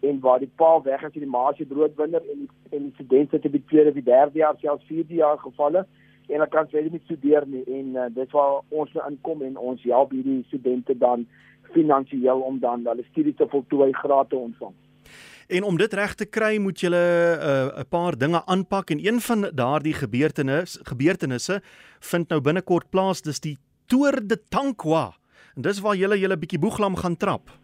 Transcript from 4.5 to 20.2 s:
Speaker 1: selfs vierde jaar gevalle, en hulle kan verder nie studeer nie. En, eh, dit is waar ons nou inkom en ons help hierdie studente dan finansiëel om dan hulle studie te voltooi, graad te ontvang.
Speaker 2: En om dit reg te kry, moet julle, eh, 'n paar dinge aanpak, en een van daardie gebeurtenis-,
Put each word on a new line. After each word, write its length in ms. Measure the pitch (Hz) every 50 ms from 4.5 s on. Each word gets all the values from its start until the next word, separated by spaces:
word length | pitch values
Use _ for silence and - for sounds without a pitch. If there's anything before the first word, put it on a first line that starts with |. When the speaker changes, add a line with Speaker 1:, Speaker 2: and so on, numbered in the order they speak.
| 143 -
Speaker 1:
selfs 260 | - 151 147 143 _
vierde 280 | _ 156 160 165 151 170
jaar 240 | 165 156 147 151 139
gevalle, 400 | - 135 123 - 147 147 160 185
en 560 | 190 _ _ _ _ _ _ _ _ - 147
hulle 140 | 147 156 147
kan 200 | - 160 156 151
verder 220 | - 151 151 160
nie 100 | 170 165 _
studeer 400 | _ 170 147 131 143 151 147 143
nie. 180 | 139 139 127 127
En, 300 | 120 131 135 135 135 127
eh, 180 | 127 123 120 113
dit 120 | 127 131
is 60 | 123
waar 280 | - 147 139 139 139 139 - _
ons 240 | 147 151 151 143
nou 180 | _ 160 127 139
inkom 320 | 147 135 _ - 160 156
en 140 | 139 131 135
ons 260 | 98 117 127 127 117
help 280 | - 120 120 123 139 131
hierdie 340 | 135 131 127 135 135 131 123
studente 520 | _ - 135 123 127 127 127 123 - 135 120
dan 280 | 127 123 123 120 120 - _ _ _ - _ _ _ -
finansiëel 680 | - 165 160 151 143 135 135 - - 131 123 131 127 131
om 180 | 131 131 135 131
dan 220 | 123 120 120 120 117
hulle 200 | 120 117 120 120 _
studie 240 | _ 160 151 147 143
te 120 | - 151 127
voltooi, 440 | - 143 123 _ - 139 139 135
graad 360 | 131 - - 143 139 135 135 -
te 60 | -
ontvang. 360 | 131 123 117 117 _ 120 98 - _ _ _ _ _ _ - - - - - - - - _
Speaker 2:
En 140 | 185 180
om 140 | 202 208 180
dit 160 | 156 202 226
reg 220 | 208 190 202 196 -
te 120 | - 214
kry, 320 | 208 - 220 220 214 214 214
moet 220 | 202 196 175 -
julle, 560 | - 175 175 175 175 175 175 170 170 170 170 151
eh, 380 | 151 156 139 135 131 135 - -
'n 60 | 135 _
paar 300 | - 170 175 180 160 117
dinge 240 | 127 151 170 165 -
aanpak, 440 | - 185 185 185 _ 202 196 185 -
en 160 | 160 147 156
een 140 | 190 233 247
van 300 | 220 - 240 214 202 190 165
daardie 400 | 135 120 123 143 151 143 156 147
gebeurtenis-, 840 | - 143 110 101 120